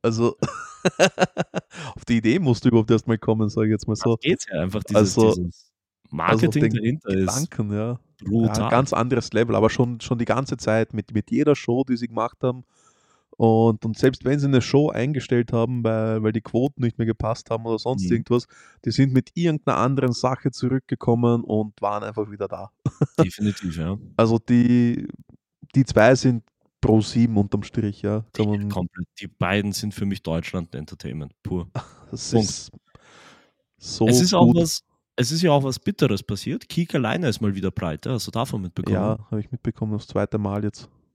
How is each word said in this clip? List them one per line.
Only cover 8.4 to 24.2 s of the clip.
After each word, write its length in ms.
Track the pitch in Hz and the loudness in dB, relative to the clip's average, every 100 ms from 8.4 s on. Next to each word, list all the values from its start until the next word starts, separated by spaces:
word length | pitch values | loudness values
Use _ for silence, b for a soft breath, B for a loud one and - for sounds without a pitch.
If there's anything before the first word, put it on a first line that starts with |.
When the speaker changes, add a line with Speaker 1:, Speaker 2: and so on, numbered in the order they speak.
| 113 107 | 2 2
Speaker 1:
Ja, 60 | 104 | 2
ganz 280 | 117 131 | 2 2
anderes 400 | - 120 123 - | 0 0 -2 0
Level, 220 | 110 117 107 | 0 2 4
aber 140 | 110 | 2
schon, 320 | - 123 117 | 2 -2 -2
schon 180 | - 120 | -4 -4
die 60 | 117 | 0
ganze 320 | 113 139 123 | -2 -2 -6
Zeit 360 | - 110 113 | -2 0 -2
mit, 200 | 107 - | -6 -4
mit 180 | 110 - | -6 -2
jeder 240 | 120 147 143 | 0 2 0
Show, 280 | - 120 135 | 0 -2 -2
die 120 | 120 | -4
sie 100 | 117 | -4
gemacht 320 | 113 113 _ | -4 -4 _
haben. 220 | 127 127 - _ _ _ _ _ _ - | -6 -6 -14 _ _ _ _ _ _ 0
Und, 480 | 113 113 113 110 113 | 4 6 4 2 -4
und 120 | 107 | 0
selbst 280 | 127 - 127 | 0 0 -2
wenn 140 | 143 | 0
sie 80 | 139 | 2
eine 140 | 131 | 2
Show 280 | - 147 104 | 4 2 2
eingestellt 640 | - 131 147 - 120 120 | 0 -2 -4 0 0 0
haben, 300 | 117 117 123 | 0 0 -2
weil, 400 | 113 110 110 110 | -2 0 -2 0
weil 100 | 107 | 0
die 80 | 110 | -2
Quoten 420 | - 117 135 - | -2 0 0 0
nicht 140 | 120 - | -2 0
mehr 80 | 113 | -2
gepasst 420 | 107 110 117 - | -2 -4 -6 -6
haben 140 | 117 113 | -6 -2
oder 140 | 110 | -4
sonst 300 | 120 135 - | -2 -2 0
Speaker 2:
Mhm. 20 | |
Speaker 1:
irgendwas, 360 | 117 - 120 - b b b - | 0 2 0 -2 b b b -4
die 60 | |
sind 220 | 113 135 | 2 4
mit 180 | 131 - - | 4 0 -2
irgendeiner 420 | 170 151 - 82 | 0 0 0 0
anderen 360 | 120 139 131 | 2 2 0
Sache 380 | 120 127 131 139 | 0 -2 -2 -4
zurückgekommen 920 | - 123 131 - 127 - 117 120 117 | -2 -2 -2 -4 -4 0 2 4 2
und 380 | - 107 107 _ | 0 -2 -2 _
waren 220 | 104 104 | -4 -4
einfach 280 | 107 107 101 | -6 -6 -8
wieder 160 | 101 101 | -6 -8
da. 240 | 90 95 _ 147 | -8 -12 _ -8
<laughs> 240 | - 143 - | -2 -2 0
Speaker 2:
Definitiv, 580 | 107 - 104 95 92 80 | -2 0 -4 -2 -6 -6
ja. 200 | 80 95 - | -6 -6 -8
Speaker 1:
Also 220 | - | 0